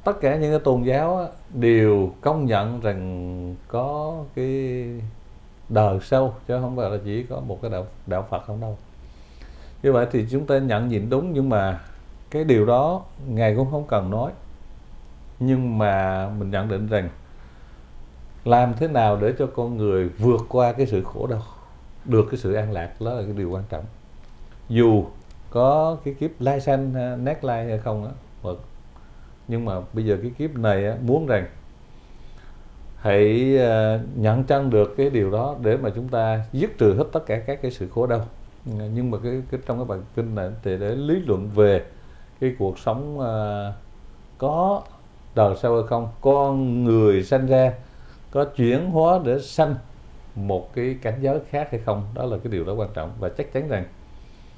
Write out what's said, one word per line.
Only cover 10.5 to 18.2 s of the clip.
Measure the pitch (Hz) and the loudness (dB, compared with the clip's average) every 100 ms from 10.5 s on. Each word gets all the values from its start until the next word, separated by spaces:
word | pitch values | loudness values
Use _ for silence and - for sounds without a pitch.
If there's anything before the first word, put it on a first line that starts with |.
| 139 | 2
nhận | 135 107 120 | 2 0 0
diện | 110 110 | 0 0
đúng, | 131 180 | 0 0
nhưng | 143 135 | 0 2
mà | 107 95 90 - - - - - | 2 2 -2 -8 -18 -18 -20 -6
cái | 151 | 0
điều | 156 117 104 | 4 6 6
đó | 120 151 185 - - 135 | 4 4 0 -6 -12 -4
Ngài | 110 110 107 | 2 2 2
cũng | 135 | 0
không | 147 147 | -2 -2
cần | 107 95 | 0 0
nói. | 107 139 - - - - - - - - - - - | -2 -4 -6 -14 -16 -16 -18 -18 -18 -18 -18 -16 -2
Nhưng | 127 131 123 110 | 2 2 2 2
mà | 104 98 95 95 98 107 | 2 2 2 0 -4 -4
mình | 98 | -4
nhận | 98 104 | -2 -2
định | 98 107 | -2 0
rằng | 107 87 - - - - - - - - - - - | 0 -2 -8 -18 -20 -20 -20 -20 -20 -18 -18 -18 -18